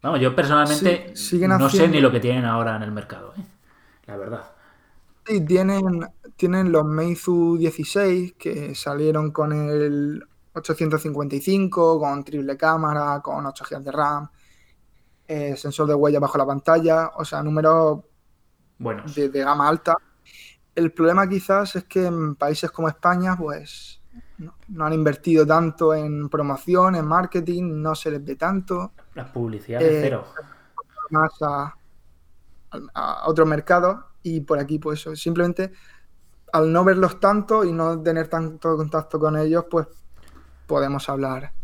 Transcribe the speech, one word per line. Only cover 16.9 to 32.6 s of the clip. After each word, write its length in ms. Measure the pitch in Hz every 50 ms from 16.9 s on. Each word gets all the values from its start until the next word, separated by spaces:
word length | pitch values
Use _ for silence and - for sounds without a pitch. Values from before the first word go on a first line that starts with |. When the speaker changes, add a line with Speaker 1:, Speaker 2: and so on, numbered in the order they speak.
| 160 160 165 - -
Speaker 2:
o 80 | - 156
sea, 180 | - 156 151 147
números 560 | 151 151 156 156 156 160 165 160 156 151 156 - _ _ _ _ _ _ _ _ _ _ _ _ _ _
Speaker 1:
Buenos. 360 | _ 123 117 110 104 - 151 143
Speaker 2:
de, 140 | 147 143 135
de 100 | 135 139
gama 260 | 135 139 147 147 143 147
alta. 260 | 160 165 - 175 165 170 _ _ _ _ _ _ - - - - _ _ _ _ _
El 160 | - 170 160
problema 380 | - - 160 165 175 190 196 185
quizás 460 | 196 190 - - 190 196 202 185 -
es 80 | 185 -
que 200 | _ - 185 185
en 300 | 175 170 165 160 151 143
países 360 | _ - 151 156 - - 156
como 180 | - - 165 156
España, 480 | 151 _ - 175 180 180 180 185 180
pues, 640 | 175 165 151 147 156 147 - - - - - - - - - - 240 - - - -
no, 160 | 156 160 - - - -
no 160 | 202 160 156
han 80 | 156 160
invertido 520 | 160 156 147 143 - - 175 165 156 151
tanto 480 | 147 160 165 170 165 151 - 165 156 156
en 340 | 156 151 151 151 147 147 139
promoción, 680 | - 151 147 143 139 131 - - 180 180 185 185 185
en 100 | 170 156
marketing, 760 | 151 160 180 180 175 - 180 165 165 175 175 180 175 156 151
no 120 | 151 156 156
se 160 | 151 - 160
les 140 | 147 143 143
ve 100 | 143 139
tanto. 580 | - 160 175 196 196 185 - 185 175 180 196 _ - - - -
Speaker 1:
La 180 | - 123 -
publicidad 500 | - 123 120 113 110 101 - - 113 120
es 60 | - 160 156
Speaker 2:
Eh, 60 | 151
Speaker 1:
cero. 240 | 147 135 127 - - - - - - - - _ _ _ _ - - _ _ - - -
Speaker 2:
más 200 | 156 156 156 156 - -
a, 340 | 151 147 143 143 143 151 - - - - - - _ - - _ _ _ - - _ - - -